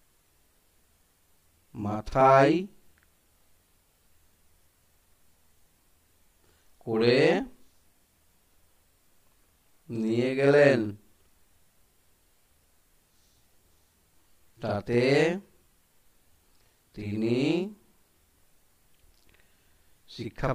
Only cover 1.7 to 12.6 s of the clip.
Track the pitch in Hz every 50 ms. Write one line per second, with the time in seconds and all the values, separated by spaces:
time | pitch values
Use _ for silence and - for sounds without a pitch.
1.7 | - 123 104 104 107 107 107 - - 135 135 135 135 135 139 143 160 175 190 208
2.7 | - - - - _ _ _ _ _ _ _ _ _ _ _ _ _ _ _ _
3.7 | _ _ _ _ _ _ _ _ _ _ _ _ _ _ _ _ _ _ _ _
4.7 | _ _ _ _ _ _ _ _ _ _ _ _ _ _ _ _ _ _ _ _
5.7 | _ _ _ _ _ _ _ _ _ _ _ _ _ _ _ _ _ _ _ _
6.7 | _ - - 123 110 - - 120 127 131 - - - - 269 - - - - -
7.7 | _ _ _ _ _ _ _ _ _ _ _ _ _ _ _ _ _ _ _ _
8.7 | _ _ _ _ _ _ _ _ _ _ _ _ _ _ _ _ _ _ _ _
9.7 | _ _ _ - 117 110 110 110 113 120 123 131 131 135 139 139 143 147 143 139
10.7 | 135 120 107 104 101 - _ _ _ _ _ _ _ _ _ _ _ _ _ _
11.7 | _ _ _ _ _ _ _ _ _ _ _ _ _ _ _ _ _ _